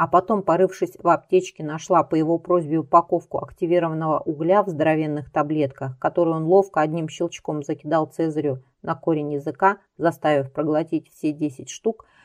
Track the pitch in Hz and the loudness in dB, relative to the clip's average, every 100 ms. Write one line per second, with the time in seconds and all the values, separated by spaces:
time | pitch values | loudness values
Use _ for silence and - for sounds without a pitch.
0 | 165 175 180 214 196 170 185 - 175 - | 0 2 2 0 2 2 2 0 -6 -2
1 | 170 165 - 185 180 - 151 160 - 175 | 2 2 2 0 0 -6 -10 -8 0 0
2 | - 160 156 170 165 180 151 160 139 170 | 2 0 0 0 0 0 0 -4 2 2
3 | 170 170 - - - - 170 175 165 160 | 2 -2 -4 -8 -10 -6 0 0 0 -2
4 | 160 151 - 147 160 202 196 151 156 156 | -2 -2 -2 -2 2 2 2 0 0 2
5 | 156 147 139 160 147 156 139 - 135 127 | 0 -4 -4 -2 -2 0 -2 -4 -10 -4
6 | 156 175 170 160 160 190 196 160 156 165 | -2 0 0 0 4 4 4 0 0 -2
7 | 160 - 170 - - 151 143 151 151 160 | -6 -6 -6 -6 -8 -6 -6 -8 -2 -2
8 | 156 - 160 151 147 131 - _ - 160 | 0 -2 -2 -2 -4 -4 -10 _ -8 -4
9 | - 156 147 143 151 147 190 202 _ - | -2 -2 -2 -6 -6 0 2 0 _ -4
10 | 165 160 151 147 131 151 151 151 165 175 | -2 0 0 0 0 -4 -2 -2 -2 -6
11 | 165 - 156 147 151 135 131 - 226 220 | -8 -8 -6 -4 -6 -8 -16 -8 -6 -6
12 | _ _ | _ _